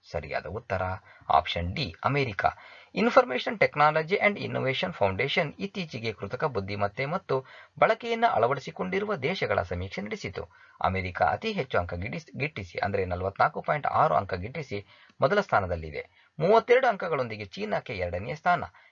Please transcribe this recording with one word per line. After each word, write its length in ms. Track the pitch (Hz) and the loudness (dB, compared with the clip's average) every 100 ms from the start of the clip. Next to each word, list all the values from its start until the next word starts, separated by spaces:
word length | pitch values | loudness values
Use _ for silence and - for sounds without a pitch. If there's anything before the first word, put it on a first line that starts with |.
| - | -8
ಸರಿಯಾದ 360 | 82 73 78 - | -10 -6 -8 -6
ಉತ್ತರ 360 | 95 - 95 92 92 - - - | -12 -6 -4 -2 -6 -12 -20 2
ಆಪ್ಷನ್ 460 | 73 - - 87 | 4 4 -4 -2
ಡಿ, 200 | 107 117 - | -2 -4 -2
ಅಮೆರಿಕ. 400 | - 139 127 98 - - - - - - | 0 0 0 2 0 0 -18 -20 -8 0
Information 600 | 226 247 247 247 - 226 | 6 6 4 0 -4 2
Technology 640 | - 151 151 156 160 196 - | 0 6 4 4 0 2 2
and 120 | 196 | 0
Innovation 540 | 120 127 127 131 185 | -4 -2 -2 0 -4
Foundation 640 | 170 98 95 131 185 151 - | 0 0 2 0 0 -2 -4
ಇತ್ತೀಚೆಗೆ 540 | 196 - 165 120 113 | -8 -6 -8 -6 -6
ಕೃತಕ 320 | 107 98 - | -6 -8 -2
ಬುದ್ಧಿಮತ್ತೆ 640 | 156 117 98 101 101 - 139 | -2 -2 -4 -2 -4 -2 -4
ಮತ್ತು 380 | 180 - 135 - - - - | -4 -2 -2 -2 -20 -20 2
ಬಳಕೆಯನ್ನು 480 | 151 226 233 226 233 | 2 2 0 2 2
ಅಳವಡಿಸಿಕೊಂಡಿರುವ 920 | - 117 135 - - 131 90 104 104 | 4 2 2 -6 -8 -2 -2 -2 -2
ದೇಶಗಳ 460 | 131 190 117 98 | -2 -2 0 0
ಸಮೀಕ್ಷೆ 400 | 87 87 95 - | 0 -4 -6 -8
ನಡೆಸಿತು. 460 | 202 220 - - - - - _ | -8 -8 -8 -8 -12 -16 -20 _
ಅಮೆರಿಕ 420 | 87 95 90 87 | -2 -2 -4 0
ಅತಿ 300 | 87 - 220 | 0 0 -4
ಹೆಚ್ಚು 260 | 196 - 107 | -4 -2 -2
ಅಂಕ 160 | 87 | -2
ಗಿಡಿಸ್-, 440 | 87 101 170 - - | -6 -6 -8 -10 -6
ಗಿಟ್ಟಿಸಿ, 400 | 143 - 95 - | -6 -6 -10 -4
ಅಂದರೆ 260 | 101 98 | -2 -2
ನಲವತ್ನಾಲ್ಕು 560 | 90 90 92 - 131 - | -2 -2 -4 2 0 0
ಪಾಯಿಂಟ್ 260 | - 151 - | -2 0 0
ಆರು 280 | - 151 | 2 4
ಅಂಕ 200 | 147 98 | 4 0
ಗಿಟ್ಟಿಸಿ 520 | 92 98 147 143 101 - - - _ | -6 -6 -8 -8 -8 -10 -20 -20 _
ಮೊದಲ 200 | 135 208 | 2 2
ಸ್ಥಾನದಲ್ಲಿದೆ. 920 | 196 113 92 85 80 67 - _ _ - | 4 2 2 -4 -4 -10 -12 _ _ -2
ಮೂವತ್ತೆರಡು 500 | 165 226 220 247 262 | 4 4 6 4 4
ಅಂಕಗಳೊಂದಿಗೆ 560 | 196 185 147 123 107 | 0 -2 -2 -2 -4
ಚೀನಾಕ್ಕೆ 500 | 104 - 208 185 - | -10 -8 -4 -4 -4
ಎರಡನೆಯ 400 | 107 90 87 110 | -4 -4 -4 -6
ಸ್ಥಾನ, 300 | 151 180 175 95 - - | -2 0 0 -2 -12 -20